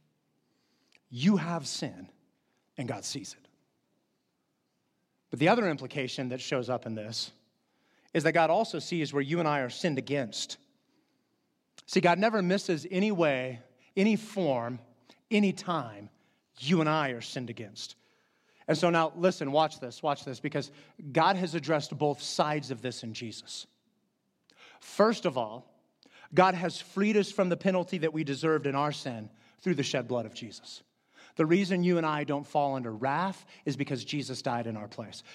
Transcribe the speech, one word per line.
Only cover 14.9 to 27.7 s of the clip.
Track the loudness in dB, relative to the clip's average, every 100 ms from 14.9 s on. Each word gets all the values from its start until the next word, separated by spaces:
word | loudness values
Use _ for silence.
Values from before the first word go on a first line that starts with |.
| _ _ _ _
anytime | 2 4 2 -2 -2 -4 -10 -18 -20 _ _ _ -10
you | 2 4
and | 4
I | 4 2
are | -2
sinned | -6 -6 -6
against. | -8 -12 -12 -16 -16 _ _ _ _ _ _ -2
And | 2
so | 4
now, | 4 2 2
listen, | 2 2 2
watch | 4 4 0
this, | -12 -4
watch | -2 -2 -4
this, | -8
because | -4 -2 -4 -10 -20 -16 -2
God | 4 4 4
has | 0 -2
addressed | 0 0 0 0
both | 0 0
sides | -2 0 0 0 -4
of | -6
this | -6 -8
in | -10
Jesus. | -10 -10 -12 -14 -14 -16 _ _ _ _ _ _ _ _ _ -20 -20
First | -6 4 4 4 -2
of | -2
all, | -4 -8 -18 _ _ _ _ -20 0
God | 4 4
has | 4 -4 -6
freed | -8 0 2 4
us | 2
from | 0 0
the | 2
penalty | 2